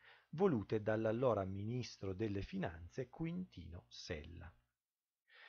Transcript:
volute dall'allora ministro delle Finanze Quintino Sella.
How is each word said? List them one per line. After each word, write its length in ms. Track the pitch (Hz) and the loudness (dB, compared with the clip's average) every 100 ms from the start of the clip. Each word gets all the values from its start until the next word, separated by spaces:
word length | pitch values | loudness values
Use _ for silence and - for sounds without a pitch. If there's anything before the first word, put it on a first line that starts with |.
| - - _ | -20 -20 _
volute 520 | 151 196 123 95 110 | 4 6 6 2 0
dall'allora 600 | 104 110 110 113 131 104 | 2 4 4 4 4 4
ministro 680 | 95 98 104 123 113 - 98 | 2 -2 -2 -2 -4 -6 -4
delle 300 | 92 110 98 | 0 0 0
Finanze 680 | 98 190 139 82 87 - 127 | -2 -2 -4 -4 -10 -8 -8
Quintino 800 | - 165 175 185 - 85 85 - | -4 -4 -4 -6 -10 -12 -12 -14
Sella. 640 | - - 80 80 87 82 - _ _ _ _ _ _ _ - | -12 -8 -6 -8 -12 -14 -18 _ _ _ _ _ _ _ -20